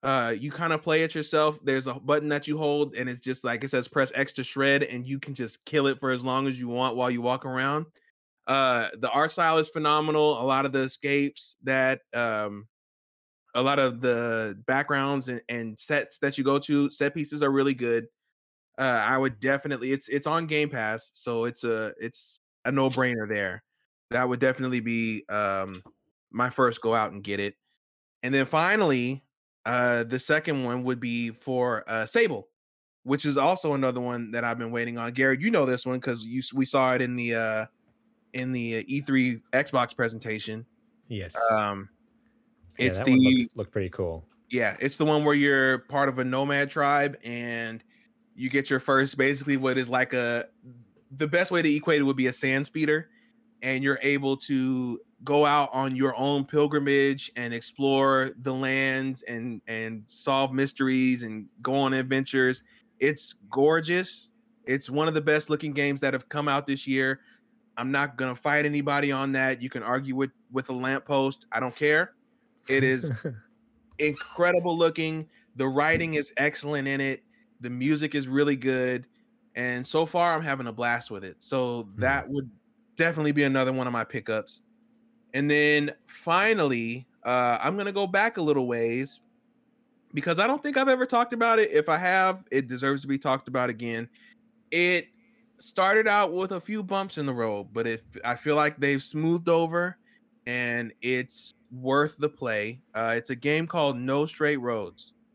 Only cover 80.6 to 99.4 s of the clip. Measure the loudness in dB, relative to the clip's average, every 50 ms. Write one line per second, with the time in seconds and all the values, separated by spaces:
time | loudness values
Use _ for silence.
80.6 | -4 -8 -6 -2 0 0 0 0 -2 -8 -12 -12 -12 -12 -14 _ -10 -4 -2 0
81.6 | 0 0 -2 -4 -6 -10 -6 0 0 2 2 0 -2 -4 -6 -6 -6 -8 -14 _
82.6 | _ _ _ _ _ _ _ 0 0 0 2 0 0 0 2 4 4 4 4 4
83.6 | 2 2 2 0 -2 -2 -2 -2 -4 -4 -6 -8 -4 -2 -2 -2 -4 -6 -16 -20
84.6 | _ _ _ _ _ _ _ _ _ _ _ _ _ _ -4 -2 2 4 4 4
85.6 | 6 6 4 4 2 0 -6 _ _ _ -20 -12 -2 2 2 4 4 4 4 4
86.6 | 2 2 2 0 -2 -4 -6 -8 -10 _ _ _ _ 0 2 2 4 4 2 2
87.6 | 0 -2 -2 -2 -4 -4 -2 -2 -2 2 2 2 2 2 0 0 0 2 2 2
88.6 | 2 0 0 0 0 0 0 -2 -4 -6 -10 -18 _ _ _ _ _ _ _ _
89.6 | _ _ _ _ _ _ _ _ _ _ -8 -4 -2 0 0 2 2 2 2 0
90.6 | -2 -2 0 0 4 4 4 2 2 2 2 2 2 2 0 0 2 4 4 4
91.6 | 4 4 4 2 2 4 0 2 2 2 4 4 4 2 2 -2 -6 _ -2 -2
92.6 | -2 -2 -6 -2 0 0 0 0 -2 -4 -4 -2 0 0 0 0 -2 -4 -2 -2
93.6 | 0 -2 -2 -4 -6 -6 -6 -6 -8 -10 _ _ -20 -20 -20 _ _ _ _ _
94.6 | _ _ 0 2 2 4 2 0 -2 -4 _ _ _ _ _ _ _ _ _ _
95.6 | -16 -8 0 2 2 4 4 4 4 4 4 4 4 2 2 -2 -2 -2 -4 -6
96.6 | -6 -6 -6 -6 -4 -2 -2 -2 -2 -4 -6 -4 -4 -4 -2 0 0 0 -2 -4
97.6 | -6 -6 -4 -2 -2 -2 -2 -4 -6 -14 -18 -8 -4 -4 -4 -2 0 2 2 4
98.6 | 4 2 0 0 0 2 2 2 0 -4 -4 0 2 2 2 2